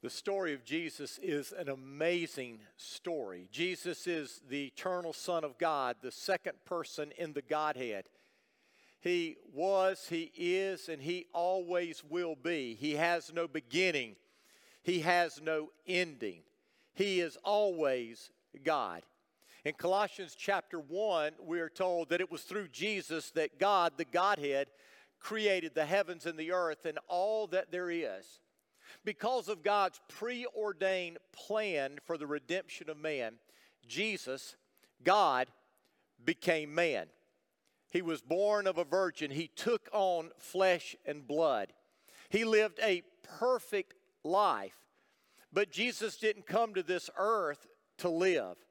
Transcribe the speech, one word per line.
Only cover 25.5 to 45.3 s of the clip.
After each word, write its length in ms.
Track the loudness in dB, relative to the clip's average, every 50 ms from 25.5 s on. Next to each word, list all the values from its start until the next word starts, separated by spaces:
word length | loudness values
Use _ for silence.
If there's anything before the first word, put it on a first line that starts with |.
| 4 2 0 -2 -2
the 100 | -2 0
heavens 400 | 2 2 2 2 0 -4 -8 -6
and 100 | -8 -6
the 140 | -6 -4 -2
earth 340 | 0 0 0 0 -2 -4 -6
and 140 | -8 -8 -8 -8
all 400 | _ -2 0 0 2 0 0 -2
that 240 | 0 -2 -2 -2 -2
there 220 | -6 -6 -4 -4 -4
is. 480 | -2 -4 -4 -6 -8 -12 -18 -20 -20 _ _ _ _ _ _ _ _ _ -20 -20 -10 _
Because 440 | -8 -8 _ 0 0 0 0 0 -4
of 140 | -6 -2 2
God's 380 | 4 4 6 4 4 2 -4 _ _
preordained 1120 | -12 -8 -6 -4 -4 -4 -6 -6 -4 -4 -4 -4 -2 0 0 0 2 0 -2 -4 -8 -14 _ _ -20
plan 680 | -20 -8 -4 -2 0 0 0 0 0 0 -2 -4 -8 -8
for 140 | -6 -6 -6
the 80 | -4
redemption 640 | -4 -4 -6 -2 _ -2 -2 -2 -4 -12 -12 -10 -10
of 80 | -10 -6
man, 360 | -4 -4 -2 -2 -2 -4 -6 -10 _ _ _ _ _ _ _ _ _
Jesus, 720 | -10 -4 -2 -2 0 -2 -4 -4 -6 -8 -8 -8 -14 -18 _ _ _ _ _ _ _ _ _ 4
God, 420 | 6 8 8 8 6 6 4 2 0 -4 _ _ _ _ _ _ _ _ _ _ _ _ _ -2
became 500 | -2 -2 0 2 2 2 2 2 -2 2
man. 320 | 2 2 4 2 0 -4 -6 _ _ _ _ _ _ _ _ _ _ _ _ _ _ _ _ -2
He 100 | -2 0
was 180 | 0 -4 -4
born 460 | -2 -2 0 2 4 4 4 4 4
of 120 | 2 2 0
a 60 | 0
virgin. 460 | 0 2 2 2 2 0 -4 -6 -4
He 160 | -4 -4 -6
took 420 | -6 _ -4 0 0 0 0 _ -2 0
on 380 | 2 4 4 2 2 -2 -6 -12 _
flesh 580 | -20 -6 2 4 6 6 6 4 2 -8 -14 -12 _
and 200 | -6 -6 -6 -6
blood. 460 | -2 2 4 4 4 4 2 0 -4 -8 _ _ _ _ _ _ -20 -20 -20 -14 -2
He 140 | 0 0 2
lived 360 | 4 6 4 4 4 0 0 2
a 220 | 2 2 2 0 -8 _ _ _ -18 -6 0
perfect 560 | 2 2 2 2 0 -2 -2 -2 -2 _ -10 _ _ _ _ _ _
life. 500 | 0 2 4 4 4 4 2 -2 -8 -12 -18 _ _ _ _ _ _ _ _ _ _